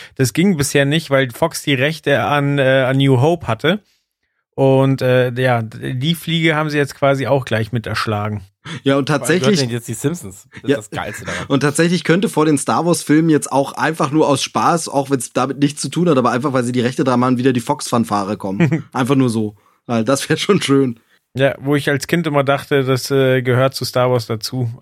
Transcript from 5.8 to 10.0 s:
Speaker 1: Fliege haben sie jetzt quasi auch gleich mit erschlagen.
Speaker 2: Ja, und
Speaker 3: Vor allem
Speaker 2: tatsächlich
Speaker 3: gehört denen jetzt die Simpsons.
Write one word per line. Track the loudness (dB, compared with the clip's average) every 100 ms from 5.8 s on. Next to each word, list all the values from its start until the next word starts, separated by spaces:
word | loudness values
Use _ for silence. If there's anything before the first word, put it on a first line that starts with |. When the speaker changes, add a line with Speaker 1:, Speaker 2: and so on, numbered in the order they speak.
| -8 -4 -2
Speaker 1:
Fliege | -4 -2 0 0 0
haben | 0
sie | 0
jetzt | -2
quasi | 0 0 0 0
auch | -2
gleich | 0 -2 -2
mit | -4 -4
erschlagen. | -4 -2 -2 -4 -6 -10 _ -14 -6
Speaker 2:
Ja, | 0 0
und | 0
Speaker 3:
Vor |
allem | -2
Speaker 2:
tatsächlich | 0 0
Speaker 3:
gehört | 2 2
denen | 0
jetzt | -4 -8
die |
Simpsons. | -4